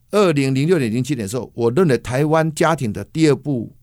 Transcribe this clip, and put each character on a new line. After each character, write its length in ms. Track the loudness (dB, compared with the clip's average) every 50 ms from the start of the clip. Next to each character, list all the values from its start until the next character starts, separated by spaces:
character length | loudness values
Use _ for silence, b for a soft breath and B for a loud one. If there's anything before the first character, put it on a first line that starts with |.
| _ _
二 200 | 0 2 2 2
零 220 | 2 2 0 0 0
零 140 | 0 2 2
六 100 | 2 2
年、 140 | 2 0
零 120 | -2 -2 -2
七 100 | -4 -4
年 100 | -6 -6
的 40 | -6
时 80 | -6
候， 160 | -8 -8 -8 _
我 160 | -2 -2 0
认 160 | 2 2 2 2
为 100 | 2 0
台 260 | -2 -4 -2 -2 0
湾 280 | 2 2 2 0 0 0
家 220 | 0 0 0 2
庭 180 | 0 -2 -6 -6
的 100 | -6 -10
第 220 | -8 _ 2 2 4
二 80 | 2
部 400 | 2 0 -4 -4 -4 -6 -8 -14 -20